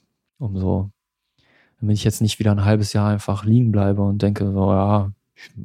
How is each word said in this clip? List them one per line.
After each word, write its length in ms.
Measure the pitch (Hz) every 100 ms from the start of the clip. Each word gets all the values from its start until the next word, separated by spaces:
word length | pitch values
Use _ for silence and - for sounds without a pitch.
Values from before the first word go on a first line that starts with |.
| _ _ _ -
Um 200 | 117 95
so, 340 | 92 92 98 - _ _ _ _ _ _ _ -
damit 160 | 107 104
ich 80 |
jetzt 180 | 110 -
nicht 160 | 107 -
wieder 140 | 107
ein 140 | 101 101
halbes 280 | 107 101
Jahr 160 | 107 104
einfach 360 | 104 - 101 104
liegen 260 | 113 117
bleibe 320 | 101 98 101
und 180 | 98 101
denke, 300 | 101 101 101
so, 200 | 98 95
ja, 400 | 98 98 104 101 98 _
ich, 160 | _ - -